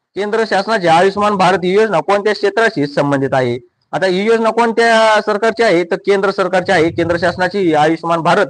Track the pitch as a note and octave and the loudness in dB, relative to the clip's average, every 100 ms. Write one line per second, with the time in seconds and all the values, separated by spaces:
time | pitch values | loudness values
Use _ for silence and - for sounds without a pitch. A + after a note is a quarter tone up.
0 | _ - G#3 A3 A3 G3 G3 A3 E3+ - | _ -8 -4 -2 -2 -2 -2 -2 2 4
1 | F#3+ G3 G#3 G#3 F3+ F#3+ F3+ F#3+ A3 F3 | 4 2 -2 2 2 2 0 0 2 0
2 | D3+ G3+ G3+ G3+ G3+ G3 A3+ G#3 C#3+ C#3+ | 0 0 0 0 -2 0 0 0 -4 -2
3 | C#3+ C#3 C3+ C3+ B2 A#2+ - _ _ D3+ | 0 0 0 0 -2 -4 -10 _ _ -4
4 | F#3+ F#3 G#3 A3+ A3+ A3+ A#3 A3+ A#3 A3+ | -2 -2 0 0 0 0 0 2 2 4
5 | A3 G#3+ G#3+ G#3 A3+ G#3+ A3+ E3+ F3 F#3+ | 4 2 0 0 -2 0 2 2 0 -4
6 | - G3 G3 F#3+ F3+ F#3 F3 F#3 E3 E3 | 0 0 0 -2 -2 -2 0 0 0 -2
7 | E3 E3+ F3 F3 F3+ G3+ F3+ D3+ D3+ E3 | -2 0 -2 -2 -4 0 0 2 0 0
8 | - E3+ E3 F#3 | -2 -2 0 0